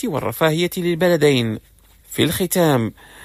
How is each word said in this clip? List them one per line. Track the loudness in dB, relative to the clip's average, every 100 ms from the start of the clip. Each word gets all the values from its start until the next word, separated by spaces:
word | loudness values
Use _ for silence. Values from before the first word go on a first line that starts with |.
والرفاهية | -4 -4 -4 0 0 2 -2 -2
للبلدين. | -4 0 2 4 4 2 0 -4 -10 _ _ _ _
في | -4
الختام، | -2 -2 -2 0 2 2 -2 -8 -18 -20